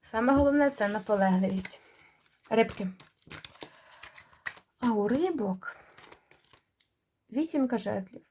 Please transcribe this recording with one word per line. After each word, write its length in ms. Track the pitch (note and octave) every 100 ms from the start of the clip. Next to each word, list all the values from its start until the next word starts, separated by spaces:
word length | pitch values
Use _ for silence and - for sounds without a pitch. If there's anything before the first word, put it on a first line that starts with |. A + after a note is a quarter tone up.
Саме 320 | - A3 A#3+
головне — 360 | C#4 C#4+ C#4+ C#4+ C#4
це 100 | G#3
наполегливість. 920 | G#3 - G#3 F#3+ F#3 F#3+ F#3+ - - _ _ _ _ _ _ _
Рибки. 380 | A3+ - - F#3+ - - _ - - - - - - _ - - - - _ - - _ _ B3
А 60 |
у 160 | G#3+ G#3
рибок 720 | B3+ F#4 D#4+ G3+ F#3+ - - - - - - _ _ _ - _ _ _ _ _ _ _
вісімка 460 | A#3+ D#4+ D4+ B3+ A#3+
жезлів. 440 | G3+ G#3 F#3+ - _